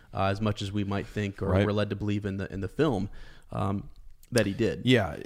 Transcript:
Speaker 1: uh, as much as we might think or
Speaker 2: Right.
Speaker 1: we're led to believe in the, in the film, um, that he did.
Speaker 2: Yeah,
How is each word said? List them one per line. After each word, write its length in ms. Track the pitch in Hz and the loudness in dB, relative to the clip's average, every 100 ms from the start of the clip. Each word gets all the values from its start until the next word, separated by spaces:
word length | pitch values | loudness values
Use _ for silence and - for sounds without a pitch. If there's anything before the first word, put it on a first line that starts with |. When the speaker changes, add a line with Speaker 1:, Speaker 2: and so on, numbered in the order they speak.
| - | -10
Speaker 1:
uh, 120 | - 95 | -2 0
as 120 | 101 | 2
much 220 | 107 104 | 0 0
as 100 | 101 | -2
we 120 | 104 101 | -2 0
might 200 | 101 - | -2 -4
think 340 | - 101 98 | -4 -4 -2
or 60 | 98 | 2
Speaker 2:
Right. 160 | 95 104 | 4 4
Speaker 1:
we're 80 | |
led 160 | 104 104 | 2 0
to 60 | 104 | -2
believe 280 | 104 104 101 | -2 -2 -2
in 120 | 98 | -4
the, 140 | 95 | -6
in 80 | 98 | -6
the 80 | 95 | -4
film, 400 | - 151 104 107 - - - - | 2 2 2 -2 -6 -14 -18 -8
um, 380 | 117 101 101 - - - - - | -4 -2 -2 -6 -14 -18 -20 -2
that 140 | 120 104 | 2 2
he 80 | |
did. 280 | 98 107 - 123 | 2 0 2 4
Speaker 2:
Yeah, 320 | 123 90 50 | 4 4 -4